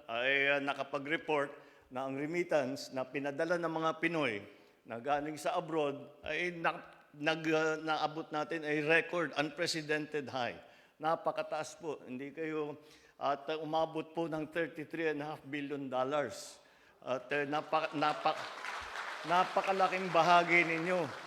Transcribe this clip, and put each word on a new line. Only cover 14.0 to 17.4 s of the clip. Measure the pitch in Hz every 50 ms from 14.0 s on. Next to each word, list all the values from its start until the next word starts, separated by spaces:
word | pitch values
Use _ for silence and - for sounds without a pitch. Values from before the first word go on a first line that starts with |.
| 156 156 -
po | 170 165 160
ng | 151 156 151 139 -
thirty-three | 170 165 151 - 160 151 139 - 160 165 156
and | 151 147 143
a | 151 156
half | 131 - 139
billion | 135 147 143 139 147 139 143 131
dollars. | 127 127 127 131 147 151 143 113 95 - - - - - - - - - - - _ _ -
At, | 135 123 135 131 -
ah, | 147 147